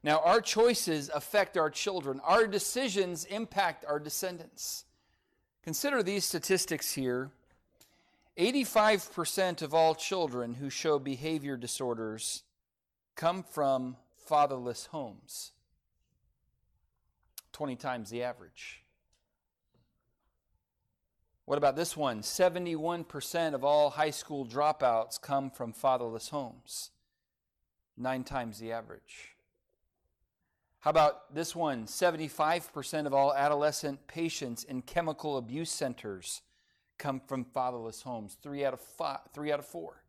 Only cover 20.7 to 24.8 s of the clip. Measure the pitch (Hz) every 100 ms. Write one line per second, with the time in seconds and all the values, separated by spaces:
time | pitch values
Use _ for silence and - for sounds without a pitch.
20.7 | _ _ _ _ _ _ _ - 143 143
21.7 | 135 170 - 139 110 104 - 180 170 175
22.7 | 160 160 170 165 147 - 170 165 139 139
23.7 | 147 147 147 151 143 - 147 123 120 147
24.7 | 151